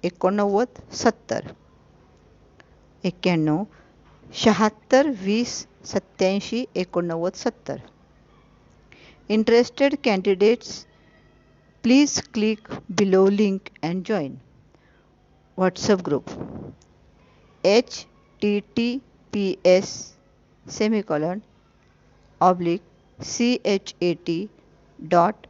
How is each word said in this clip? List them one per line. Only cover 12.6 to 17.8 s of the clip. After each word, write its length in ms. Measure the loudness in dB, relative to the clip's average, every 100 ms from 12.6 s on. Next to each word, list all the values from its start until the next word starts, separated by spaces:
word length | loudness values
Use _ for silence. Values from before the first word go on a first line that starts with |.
| -8 -16 -10 -2
below 260 | 2 4 4
link 320 | 4 2 0 -8 -10
and 280 | -6 -6 -4
join. 180 | -4 -4 -10 _ _ _ _ _ _ _ _ _ _ _ -2
WhatsApp 440 | -2 0 0 0
group, 280 | 0 -4 -4 -14 -14 -14 -16 -18 _ _ _ _ _ _ _ _
एचटीटीपीएस 2500 | 2 2